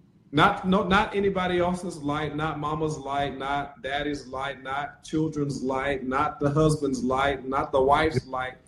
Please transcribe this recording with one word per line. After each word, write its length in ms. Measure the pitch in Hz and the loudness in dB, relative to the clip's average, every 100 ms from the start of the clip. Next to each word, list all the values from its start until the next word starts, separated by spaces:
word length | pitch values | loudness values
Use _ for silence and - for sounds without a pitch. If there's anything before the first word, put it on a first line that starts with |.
| _ _ _ | _ _ _
Not, 360 | 143 190 - 185 | 4 4 4 2
no, 160 | 196 | 2
not 320 | 180 196 214 202 | 4 2 2 0
anybody 440 | 196 185 180 175 | 0 0 0 2
else's 380 | 175 180 190 165 | 0 0 -6 -6
light, 380 | 143 147 151 147 | -4 -4 -4 -4
not 240 | 156 147 | -4 -4
mama's 380 | 151 156 156 139 | -4 -2 -2 -4
light, 400 | 135 143 139 131 | -4 -2 -2 -4
not 440 | 139 143 143 - | -4 -4 -4 -8
daddy's 420 | 127 143 147 139 123 | -6 -4 -2 -4 -6
light, 360 | 131 139 131 | -6 -6 -8
not 400 | 135 139 143 - | -6 -6 -6 -10
children's 580 | - 156 156 147 143 120 | -4 0 0 0 -2 -2
light, 440 | 127 131 139 135 131 | -2 -2 0 -2 0
not 320 | 135 151 - | 0 0 0
the 100 | 143 | 0
husband's 540 | 143 156 147 139 127 | 4 4 4 0 0
light, 440 | 123 131 143 135 131 | 0 2 2 0 -2
not 240 | 135 156 | -2 2
the 100 | 139 | 4
wife's 440 | 135 147 160 - 135 | 6 6 4 0 -4
light. 280 | 127 127 - | -6 -6 -10